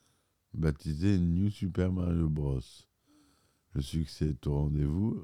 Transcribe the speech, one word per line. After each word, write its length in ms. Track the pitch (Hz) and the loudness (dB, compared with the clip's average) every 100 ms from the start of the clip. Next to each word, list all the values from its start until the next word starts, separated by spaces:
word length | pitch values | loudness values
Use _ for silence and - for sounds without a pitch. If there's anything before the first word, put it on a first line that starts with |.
| _ _ _ _ _ - | _ _ _ _ _ -2
baptisé 640 | 80 69 80 76 95 95 | 0 0 -4 0 2 4
New 320 | 87 85 101 | 4 2 0
Super 420 | - 98 80 92 | -2 -4 0 0
Mario 340 | 92 90 85 80 | 0 0 2 2
Bros. 320 | 76 71 65 - - - _ _ _ _ _ _ _ _ | 0 0 -2 -4 -16 -20 _ _ _ _ _ _ _ _
Le 80 | 82 | -6
succès 480 | 69 82 76 - 78 | -4 -4 -4 -2 -4
est 180 | 65 73 | -2 -2
au 80 | 71 | -2
rendez-vous 680 | 73 73 73 82 110 214 | 0 0 0 0 -2 -4